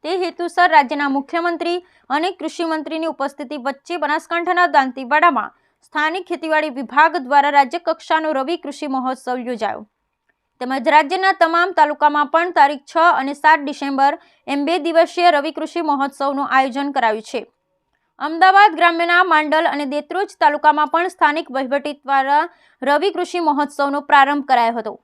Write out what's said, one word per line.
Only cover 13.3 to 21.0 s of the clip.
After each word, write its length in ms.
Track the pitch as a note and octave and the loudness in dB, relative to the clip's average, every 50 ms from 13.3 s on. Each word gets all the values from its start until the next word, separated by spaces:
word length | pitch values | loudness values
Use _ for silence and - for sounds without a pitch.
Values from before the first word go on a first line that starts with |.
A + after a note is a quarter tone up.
| C#4+ | -8
સાત 260 | C#4+ - D4+ D#4+ D4+ | 2 4 4 4 4
ડિસેમ્બર 580 | C#4+ D4 C#4+ - C#4+ C#4 C#4 C4+ C#4 C#4 D4+ - _ _ _ _ _ | 0 -8 -8 -8 -6 -6 0 2 2 2 2 -2 _ _ _ _ _
એમ 180 | - C#4 C#4+ C#4+ | -6 -4 -2 -2
બે 140 | D4 E4+ F#4 | -2 -2 -2
દિવસીય 520 | C#4+ E4+ D#4 E4 F4 F4 - F4+ F4 F4 | -2 2 2 2 2 2 0 2 2 4
રવિ 220 | D#4+ C#4+ C#4 D#4+ | 4 2 -2 -4
કૃષિ 280 | D4 D#4+ D#4 D#4 - E4+ | -6 -6 -8 -6 -6 -4
મહોત્સવનું 680 | E4 D4+ C#4+ C4+ C#4 C#4 C#4 - C#4 C#4 C#4 C4+ C#4+ - | -2 -2 -2 -2 -2 -6 -4 -4 -4 -4 -2 -4 -4 0
આયોજન 420 | - C4+ C4 C4+ A#3 C#4 C#4 C#4+ | 0 0 0 0 -2 -4 -6 -2
કરાયું 300 | C#4 C4+ A#3+ A3 G#3+ A3+ | -2 0 0 0 -2 -2
છે. 240 | A3 - - A#3+ - _ _ _ _ _ _ _ _ _ _ _ _ _ _ _ | -8 -8 -10 -10 -10 _ _ _ _ _ _ _ _ _ _ _ _ _ _ _
અમદાવાદ 580 | C4 D#4 D#4+ E4 F#4 F#4+ F#4+ G4 G#4 G#4+ D#4+ | -8 -8 0 4 4 6 8 8 6 6 4
ગ્રામ્યના 480 | D#4+ E4+ F4 E4+ E4 E4+ E4+ F4 F4 F#4 | 2 2 2 2 0 0 2 2 2 4
માંડલ 400 | F4+ E4 D4+ D4+ D4 D4+ D#4 E4+ | 4 2 0 2 2 0 0 0
અને 200 | D#4 - C#4+ D4 | 0 -2 -2 -6
દેત્રોજ 440 | C4 C#4+ D4 D4 _ E4+ F4+ G#4 G4+ - _ | -4 -6 -6 -6 _ -6 -6 -6 -6 -4 _
તાલુકામાં 460 | E4+ D4 D4 D4 - D4+ D4 D4 D4+ | 0 0 0 4 2 2 2 2 -2
પણ 220 | D4 - E4 | 0 0 -2